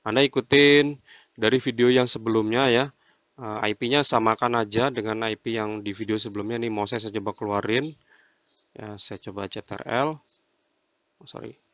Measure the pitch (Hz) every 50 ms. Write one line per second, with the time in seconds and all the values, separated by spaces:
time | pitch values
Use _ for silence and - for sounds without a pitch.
0 | _ 110 107 127 139 139 - 135 117 _ - 139 143 143 143 143 143 147 147 139
1 | _ _ - - _ _ _ - 110 110 120 131 - 135 120 113 120 123 127 127
2 | 127 120 - 117 110 113 113 110 107 107 113 123 135 135 117 117 135 143 _ _
3 | _ _ _ _ _ _ _ - 127 110 107 107 110 107 107 - 127 117 131 147
4 | 143 - - 120 107 113 113 - - 120 120 120 113 104 101 113 120 139 131 120
5 | 104 110 110 110 113 113 107 104 _ 117 113 113 107 107 107 107 104 104 98 101
6 | 110 101 110 110 - 113 101 101 101 107 117 117 117 117 110 104 104 101 123 117
7 | 104 110 101 107 101 104 101 - 113 104 104 101 101 107 110 123 143 156 151 _
8 | _ _ _ _ _ _ _ _ _ _ - _ _ _ _ - 110 107 104 98
9 | - - 107 95 - - 95 101 98 95 - 113 - - 101 98 - - 110 120
10 | 135 151 156 147 _ _ - _ _ _ _ _ _ _ _ _ _ _ _ _
11 | _ _ _ _ - - - - 113 117 117 _ _ _